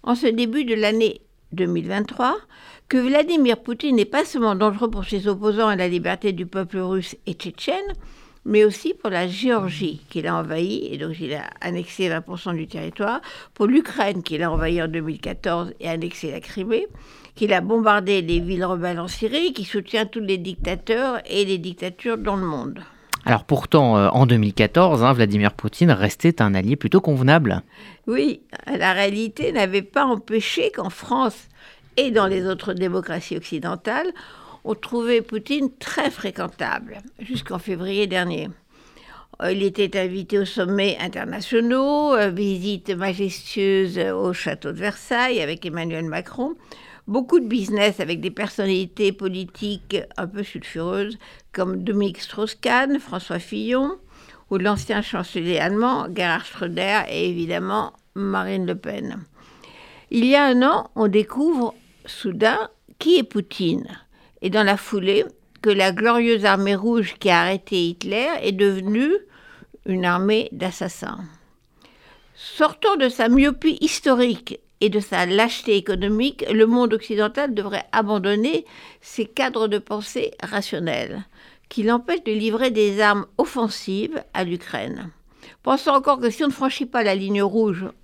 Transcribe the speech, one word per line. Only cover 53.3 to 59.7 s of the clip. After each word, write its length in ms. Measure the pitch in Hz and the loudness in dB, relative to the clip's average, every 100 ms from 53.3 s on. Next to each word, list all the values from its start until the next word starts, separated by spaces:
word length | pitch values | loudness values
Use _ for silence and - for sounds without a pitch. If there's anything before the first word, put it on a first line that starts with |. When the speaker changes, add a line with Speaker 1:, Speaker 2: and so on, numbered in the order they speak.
| 175 | -8
Speaker 1:
Fillon 540 | 170 208 214 254 277 381 - - - - _ | -6 -8 -2 0 -2 -6 -14 -20 -20 -20 _
ou 80 | 196 | -2
l'ancien 460 | 185 202 - 208 | 0 -2 -2 -4
chancelier 560 | 202 - 175 190 170 165 | -2 -6 -6 -4 -2 0
allemand 480 | 160 208 240 262 285 180 | 0 2 2 0 -4 -4
Gerhard 300 | 180 170 - | -2 -2 -4
Schröder 560 | - 175 170 190 208 - | -8 -6 -4 0 0 -2
et 220 | 151 180 | -2 -2
évidemment 640 | 175 165 175 185 208 - _ _ 196 | -2 -4 -4 -2 -4 -4 _ _ -6
Marine 500 | 196 190 185 196 180 | -4 -2 -2 -4 -4
Le 80 | |
Pen. 500 | 180 - 208 - 208 160 _ - - - | -6 -8 -8 -10 -12 -16 _ -20 -20 -20